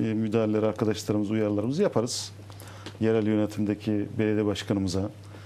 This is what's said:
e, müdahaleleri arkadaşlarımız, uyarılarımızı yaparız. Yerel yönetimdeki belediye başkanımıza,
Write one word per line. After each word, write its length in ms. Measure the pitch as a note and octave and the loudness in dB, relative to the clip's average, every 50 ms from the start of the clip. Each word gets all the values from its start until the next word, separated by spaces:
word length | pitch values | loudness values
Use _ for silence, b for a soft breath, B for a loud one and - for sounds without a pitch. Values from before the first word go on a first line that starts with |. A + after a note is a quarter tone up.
| A#2 | 0
e, 100 | A2+ G#2+ | 0 0
müdahaleleri 520 | A2 A2 G#2+ G#2 A2+ A2 G#2+ G#2+ G#2+ G#2+ | 0 0 2 2 2 2 2 2 2 2
arkadaşlarımız, 640 | G#2+ G#2 - A2 G#2+ G#2 - - - G#2+ G#2+ G2+ G2 | 2 2 2 2 0 0 0 0 0 0 0 0 0
uyarılarımızı 520 | A2 A2 G#2+ G#2 G#2 G#2 G#2 B2 C#3+ F3+ | 0 2 2 2 0 0 0 0 0 2
yaparız. 500 | G3+ F3 - A2+ A2+ - - - - - - - - - B B B B B B B B B B | 2 2 2 2 0 0 -2 -6 -8 -10 -12 -16 -16 -16 B B B B B B B B B B
Yerel 260 | A2 A2 A2+ A2+ G#2 | 2 4 4 4 4
yönetimdeki 800 | G#2+ A2 G#2+ G#2+ G2+ - G#2+ G#2+ G2 G#2 G#2 - A2 G#2+ G#2 G#2 G2+ G2+ A2 | 4 2 2 2 0 0 0 0 0 0 0 0 0 0 0 -2 -2 -2 0
belediye 280 | G#2+ G#2+ G#2+ G#2+ G#2 | 0 2 2 2 2
başkanımıza, 640 | G#2 G2 - - - G#2 G2+ F#2+ F#2 F2 F#2+ G2 - - - B B B B B | 0 0 -2 0 0 0 2 0 0 0 0 -2 -4 -6 -10 B B B B B